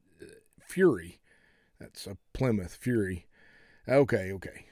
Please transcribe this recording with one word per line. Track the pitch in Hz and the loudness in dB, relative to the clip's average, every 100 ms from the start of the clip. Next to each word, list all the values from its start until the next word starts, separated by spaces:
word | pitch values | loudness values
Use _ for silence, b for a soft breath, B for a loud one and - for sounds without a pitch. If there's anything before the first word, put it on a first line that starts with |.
| _ _ | _ _
uh, | - - _ - | -20 -20 _ -20
fury. | - - 185 104 85 - _ _ _ _ _ _ | -10 4 4 4 -4 -18 _ _ _ _ _ _
That's | - - - | -20 -16 -14
a | 98 _ | -14 _
Plymouth | - 131 110 87 | -2 0 0 -2
fury. | - - 120 95 90 - b b b b b - | -8 -2 0 0 -4 -10 b b b b b 2
Okay, | 131 143 113 95 | 4 4 2 -2
okay. | 95 - - - | -8 -10 -16 -20